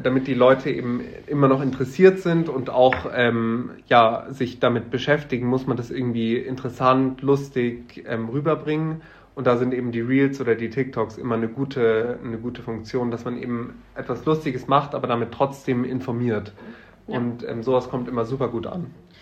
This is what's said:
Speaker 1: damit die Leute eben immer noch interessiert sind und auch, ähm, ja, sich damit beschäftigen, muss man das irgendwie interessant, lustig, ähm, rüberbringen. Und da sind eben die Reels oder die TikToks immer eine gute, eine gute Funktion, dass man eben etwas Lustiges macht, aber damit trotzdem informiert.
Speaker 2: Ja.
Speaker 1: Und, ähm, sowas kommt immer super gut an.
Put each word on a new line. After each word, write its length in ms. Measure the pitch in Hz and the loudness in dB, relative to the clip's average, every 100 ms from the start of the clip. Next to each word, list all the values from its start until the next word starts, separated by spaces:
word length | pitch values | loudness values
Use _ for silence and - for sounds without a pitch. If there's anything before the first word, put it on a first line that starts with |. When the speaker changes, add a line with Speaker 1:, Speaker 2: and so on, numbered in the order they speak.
Speaker 1:
damit 240 | 127 131 135 | 0 0 0
die 60 | |
Leute 360 | 123 123 131 156 | 6 6 6 2
eben 300 | 127 123 123 - - - | -4 -4 -6 -6 -14 -4
immer 220 | 147 135 | 2 4
noch 120 | 135 | 4
interessiert 600 | 139 - 131 - 185 185 | 2 -2 -2 6 6 6
sind 280 | 175 165 156 | 2 0 0
und 220 | 131 120 | -2 0
auch, 400 | 123 127 131 131 | 6 6 6 0
ähm, 580 | 123 120 117 113 117 123 - - | 2 2 2 0 -2 -4 -12 4
ja, 380 | 123 113 117 - | 6 8 4 -6
sich 320 | 135 127 - | -4 -4 0
damit 320 | 127 120 98 | 2 2 -2
beschäftigen, 560 | 123 143 147 - 123 123 | -4 2 0 0 -2 0
muss 180 | 127 131 | 0 0
man 100 | 120 | -4
das 140 | 117 | -4
irgendwie 460 | - 123 117 113 120 | -4 -2 -2 0 -2
interessant, 840 | - 127 123 - 127 131 131 131 | -4 -8 -8 0 4 4 2 0
lustig, 840 | 139 139 139 127 120 120 - - - | 2 0 0 -2 -2 -4 -12 -16 -8
ähm, 220 | 113 113 | -6 -4
rüberbringen. 720 | 135 156 151 151 151 160 160 - - - | -2 0 -2 -2 -2 -2 -6 -12 -20 -16
Und 140 | - 127 | -2 2
da 80 | 120 | 2
sind 180 | 123 | 2
eben 160 | 127 123 | -2 -2
die 120 | 113 | -4
Reels 380 | 117 135 139 135 | 0 2 2 2
oder 140 | 120 | 0
die 160 | 113 113 | 0 0
TikToks 480 | 135 131 120 107 - | -4 -4 -4 -4 -4
immer 160 | 127 | -4
eine 140 | 113 113 | -2 -2
gute, 720 | 135 139 135 117 110 117 123 | -4 -6 0 2 2 0 -4
eine 160 | 127 113 | -8 -8
gute 240 | 120 120 | -8 -8
Funktion, 480 | - 110 - 131 120 | -8 -10 -6 -2 -2
dass 140 | 117 | -4
man 120 | 123 123 | -6 -6
eben 400 | 127 120 123 - - - | -6 -6 -8 -14 -16 -12
etwas 280 | 123 120 | -8 -4
Lustiges 440 | 156 156 156 127 - | 0 0 -2 -6 0
macht, 260 | 139 147 | 0 0
aber 140 | 131 123 | -4 -2
damit 240 | 117 113 | -2 -4
trotzdem 520 | - 139 139 - 123 | -2 -2 -2 -2 -2
informiert. 680 | 123 123 - 120 123 104 98 - - - - - - | -2 -4 -4 -2 0 0 -4 -14 -18 -18 -20 -20 -8
Speaker 2:
Ja. 100 | 123 | -4
Speaker 1:
Und, 240 | 120 117 | -4 -4
ähm, 220 | 127 117 | -8 -4
sowas 260 | 117 127 123 | 0 0 0
kommt 160 | 123 120 | -6 -4
immer 180 | 123 | -4
super 220 | 113 135 123 | -2 -2 -4
gut 180 | 117 | -4
an. 300 | - 185 135 - - - | -6 -8 -10 -14 -20 -20